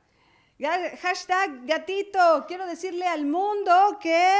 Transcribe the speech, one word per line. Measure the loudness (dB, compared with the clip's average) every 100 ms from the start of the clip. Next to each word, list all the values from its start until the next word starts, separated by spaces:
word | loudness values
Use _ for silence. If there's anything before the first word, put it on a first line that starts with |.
| _ _ _ _ _ -8
Ga-, | -4 -4 -4 -6
hashtag | -6 -6 -2 -2 -2 -4 -4
gatito, | -4 -4 -6 -4 2 4 4 0
quiero | -10 -10
decirle | -10 -8 -6 -4
al | -2
mundo | -2 -2 -2 -2 4 6 4 2
que | 0 2 4 2